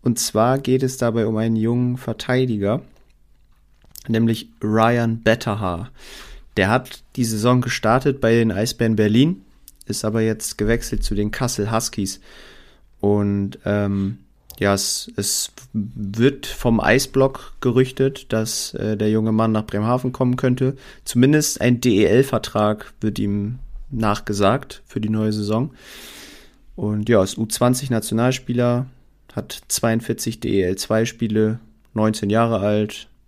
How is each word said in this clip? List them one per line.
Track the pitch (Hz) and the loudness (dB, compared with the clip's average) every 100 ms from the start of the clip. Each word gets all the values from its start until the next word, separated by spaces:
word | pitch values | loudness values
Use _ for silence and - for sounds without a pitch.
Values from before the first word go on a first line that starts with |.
Und | 123 113 | 0 0
zwar | - 107 117 131 | -2 2 2 2
geht | - 131 | 0 0
es | 131 131 | 0 0
dabei | 120 113 110 | -2 0 0
um | 110 | 0
einen | 113 110 | 0 0
jungen | 110 120 123 127 | 0 0 0 -2
Verteidiger, | - 110 - 127 131 107 98 113 - - _ _ _ _ _ _ _ _ - - - | -6 -8 -2 0 0 0 0 -2 -6 -20 _ _ _ _ _ _ _ _ -20 -18 -2
nämlich | 113 113 113 - _ | 0 2 0 -6 _
Ryan | 107 107 113 120 117 113 | 0 4 4 4 0 0
Betterhaar. | 113 139 - 104 95 87 - - - - - - - - | 2 2 0 -4 -4 -4 -8 -16 -20 -20 -20 -20 -8 0
Der | 95 | 2
hat | 123 127 - - - | 2 0 -20 -14 -4
die | |
Saison | 113 110 117 127 | -2 2 4 4
gestartet | 117 - 107 123 143 131 | 2 -2 2 2 2 0
bei | 117 | 2
den | 117 113 | 4 4
Eisbären | 95 113 - 113 110 | 0 -2 0 0 2
Berlin, | 107 110 151 185 - _ - _ - | 4 4 4 0 -10 _ -20 _ -10
ist | 107 | -6
aber | 110 113 | -2 0
jetzt | 110 110 - - | -2 -2 -8 -4
gewechselt | 107 117 - 107 | 0 0 0 -4
zu | - | -2
den | 101 104 | -2 -2
Kassel | - 123 - 104 | -2 -4 -2 -2
Huskies. | 113 - - 95 - - - - - - _ _ _ | -2 -4 -4 -6 -6 -18 -20 -20 -20 -20 _ _ _
Und, | 101 104 101 101 98 - | 0 2 2 0 -4 -6
ähm, | - 104 101 98 98 - _ _ _ - | -2 -2 0 -2 -2 -6 _ _ _ -2
ja, | 101 | 0
es, | 98 - - - - | 0 -2 -6 -8 -6
es | 101 - - - - | -4 -4 -6 -12 -8
wird | 113 104 - 101 107 127 143 - | -6 -6 -8 -8 2 2 2 -12
vom | - 123 113 | -4 0 2
Eisblock | 71 123 - 135 131 131 - - | 4 2 2 2 2 0 -16 -4
gerüchtet, | 127 117 131 - 135 135 - | 0 2 2 0 -2 -2 -4
dass, | 110 110 - - | -4 -2 -6 -8
äh, | - 107 104 | -6 -4 0
der | 107 | 2
junge | 110 110 | 2 2
Mann | 110 113 | 2 2
nach | 110 | 0
Bremerhaven | 107 104 107 123 127 | -2 -2 0 0 -2
kommen | 127 127 127 | 0 0 2
könnte. | 131 127 127 135 - - | 0 2 0 -2 -14 -16
Zumindest | - 120 131 151 147 - | -4 4 6 4 2 0
ein | 120 120 | 2 2
D-E-L-Vertrag | 123 101 92 113 135 117 - 107 104 107 - - | 4 4 6 6 4 0 -2 0 0 0 -8 -6
wird | 107 104 | -4 -2
ihm | 101 101 101 127 - - - | -2 -2 -4 -8 -12 -12 -10
nachgesagt | 127 107 104 - 104 98 131 - - - | -2 -2 -2 -4 2 2 2 -4 -18 -10
für | - | -6
die | 107 | -2
neue | 110 107 | 0 0
Saison. | 107 101 110 135 - - - - - - - - _ - - | -2 -2 -2 -2 -8 -20 -20 -18 -20 -20 -20 -20 _ -20 -6
Und | 107 107 107 | -4 -2 2
ja, | 113 | 2
ist | 92 - | 2 -2
U | 110 | -6
zwanzig | - 123 123 139 | 0 0 0 -2
Nationalspieler, | 113 - 113 123 127 - 120 120 120 131 - _ _ _ | -4 -2 0 0 -2 -4 0 0 0 -4 -12 _ _ _
hat | - - - _ | -10 -10 -16 _
zweiundvierzig | - 117 113 113 - - 117 | -2 0 0 -2 -4 -4 -6
D | 117 101 | 0 2
E | |
L | 92 95 | 2 -2
zwei | - 110 113 | -2 0 0
Spiele, | - 113 107 107 113 - _ _ | -2 -2 2 2 0 -10 _ _
neunzehn | 107 110 107 98 | 0 0 0 0
Jahre | 107 117 110 | 2 2 2
alt, | 101 104 107 - - _ | 0 0 0 -6 -18 _